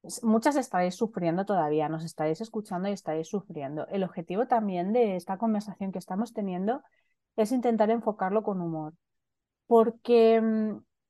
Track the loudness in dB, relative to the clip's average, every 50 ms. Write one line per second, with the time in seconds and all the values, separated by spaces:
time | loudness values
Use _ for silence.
0 | -16 -14 -10 -4 0 2 2 4 4 2 2 0 0 -2 0 0 0 0 -2 -2
1 | -4 -4 -2 -2 -2 0 0 0 -2 0 0 0 0 2 0 0 0 -2 -2 -6
2 | -8 -8 -6 -4 -2 -2 -2 -4 -6 -8 -8 -10 -8 -6 -6 -4 -4 -4 -6 -6
3 | -6 -4 -4 -4 -4 -4 -6 -8 -8 -8 -10 -10 -10 -8 -6 -8 -8 -6 -4 -4
4 | -4 -4 -6 -8 -8 -4 -4 -2 0 2 2 0 2 0 -2 -2 -2 0 2 2
5 | 2 2 0 -2 -6 -6 -6 -2 -2 0 0 -2 -2 -6 -8 -8 -8 -6 -6 -8
6 | -8 -6 -4 -4 -4 -4 -4 -6 -4 -4 -4 -2 -2 -2 -2 -4 -6 _ _ _
7 | _ _ _ _ _ _ _ -2 0 0 0 0 2 2 2 2 4 2 2 0
8 | 0 -2 -4 -2 -2 0 0 0 0 -2 -2 -4 -4 -4 -4 -6 -6 -8 -12 _
9 | _ _ _ _ _ _ _ _ _ _ _ _ _ 6 6 6 6 6 2 -2
10 | 0 4 6 8 8 8 6 6 4 2 0 0 0 -2 -4 -8 -12 _ _ _
11 | _